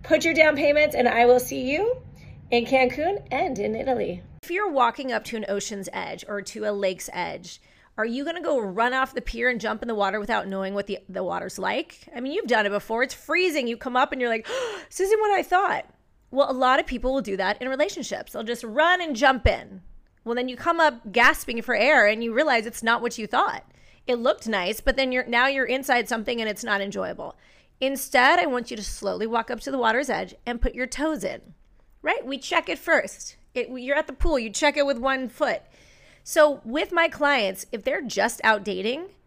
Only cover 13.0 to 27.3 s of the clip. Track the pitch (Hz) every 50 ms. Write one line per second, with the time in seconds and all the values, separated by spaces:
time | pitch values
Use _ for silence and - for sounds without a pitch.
13 | 254 262 - - - - 320 349 370 370 294 311 240 233 240 233 - 254 240 254
14 | 285 294 294 262 247 240 226 220 220 - 480 523 508 453 415 370 - - - -
15 | 370 381 440 427 427 415 403 370 - - 359 359 403 359 - - - - _ _
16 | _ _ _ _ _ _ - 262 277 - 262 254 262 254 262 294 - - 262 226
17 | 240 254 262 277 196 202 196 185 190 190 208 - 247 262 269 262 302 403 392 349
18 | 240 - - - - - - 208 220 214 240 233 - 226 214 285 311 339 359 359
19 | 349 320 269 214 277 269 269 247 - 220 - - - - 196 185 - - - -
20 | _ _ _ _ _ 226 233 247 254 262 247 - - 330 339 339 330 302 247 233
21 | - 214 185 233 233 - 208 - - - 233 233 226 - 240 196 220 277 311 254
22 | 208 208 220 220 233 226 220 247 311 302 254 226 208 233 226 - - 226 233 233
23 | 226 240 - - 214 - - 269 392 - - - - _ _ _ - - - _
24 | _ - 247 240 233 269 330 - - 220 220 190 180 185 214 - - 269 262 269
25 | 269 254 254 254 - - 240 233 254 277 277 269 262 - 254 269 262 - 254 240
26 | 233 - 240 226 208 - 240 233 220 220 208 - 240 226 208 202 196 202 196 196
27 | 190 180 - 175 160 160